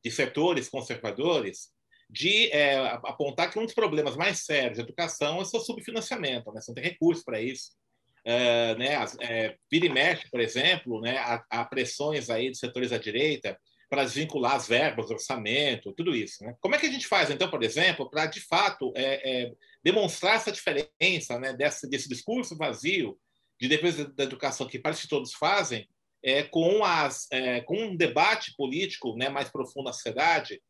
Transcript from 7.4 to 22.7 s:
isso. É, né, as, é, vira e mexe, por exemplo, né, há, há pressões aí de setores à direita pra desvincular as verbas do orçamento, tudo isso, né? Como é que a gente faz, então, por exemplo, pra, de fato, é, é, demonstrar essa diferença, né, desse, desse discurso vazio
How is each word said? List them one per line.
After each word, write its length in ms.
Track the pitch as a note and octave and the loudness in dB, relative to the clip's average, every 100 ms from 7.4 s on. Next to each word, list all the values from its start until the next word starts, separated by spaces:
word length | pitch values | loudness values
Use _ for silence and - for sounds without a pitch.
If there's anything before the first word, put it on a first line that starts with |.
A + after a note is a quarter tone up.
isso. 300 | A#2+ B2+ - _ _ _ _ _ - | -4 -6 -14 _ _ _ _ _ 0
É, 460 | A#2+ B2 A#2 A#2 | 4 4 4 4
né, 220 | A2+ B2+ C#3+ | 2 0 0
as, 200 | G#2+ - | -2 -6
é, 360 | A#2+ A2+ A2 - _ | -4 -2 -2 -4 _
vira 160 | D#3+ E3+ | 2 4
e 20 | |
mexe, 400 | C3 F3+ D#3+ - | 4 4 2 -2
por 100 | B2 | 0
exemplo, 600 | A2+ B2 D#3 F3 - A2+ | 0 2 2 2 0 -4
né, 160 | A#2 C3 | -2 -2
há, 280 | A#2+ A#2 - | -2 -4 -2
há 160 | A2+ | -4
pressões 640 | A#2 C3 B2 - C#3+ D3+ A#2 | -4 -2 -4 -2 -2 -2 -2
aí 220 | A2+ C3 | -2 -2
de 80 | B2+ | -4
setores 340 | A#2+ B2+ B2 | -6 -2 -2
à 60 | A#2+ | -2
direita 580 | A2+ A2 D3+ C#3+ G#2 F#2 _ _ _ | -2 0 2 0 -4 -8 _ _ _
pra 140 | C#3 | 0
desvincular 520 | C3 C3+ D#3 D3 A#2+ | 0 0 -2 0 2
as 120 | C3+ A#2+ | 2 2
verbas 400 | A#2+ D3 A2+ G#2+ | 4 4 0 -4
do 60 | |
orçamento, 800 | A2 - C3 G#2 B2+ D3 A2 G2+ | -6 -4 -4 0 2 2 0 -6
tudo 200 | - E3+ | -4 0
isso, 300 | C3 G2+ - | 0 -2 -8
né? 140 | G#2+ A#2+ | -14 -4
Como 140 | F#3+ | 0
é 40 | D4 | 2
que 80 | D#4 | 0
a 40 | |
gente 160 | C4 - | -2 0
faz, 240 | G3 D#3 | 2 2
então, 180 | C#3+ F#3 | 2 0
por 140 | C#3+ | 0
exemplo, 480 | A2+ C#3+ F3+ E3 C3+ | 0 2 2 2 -4
pra, 160 | D#3 D#3 | -2 -2
de 140 | - | -4
fato, 520 | - E3+ G3+ - B2 - | 0 2 2 0 -4 -2
é, 480 | C3+ C3+ C3+ B2+ | 0 0 -2 -2
é, 80 | A#2 - _ _ | -4 -10 _ _
demonstrar 540 | E3 G#3 G3 - F#3 | 2 4 2 0 2
essa 160 | A3 A3 | 2 2
diferença, 880 | G3 - C#3+ D3+ _ F3+ F3 - B2 | -4 -2 -2 -4 _ 2 2 -2 -4
né, 140 | C3 | -4
desse, 360 | B2+ D3 - B2+ | 0 0 0 -6
desse 200 | C3+ - | -6 -4
discurso 480 | - - B3 - E3 | -8 -2 -2 -4 -4
vazio 600 | D3+ | -4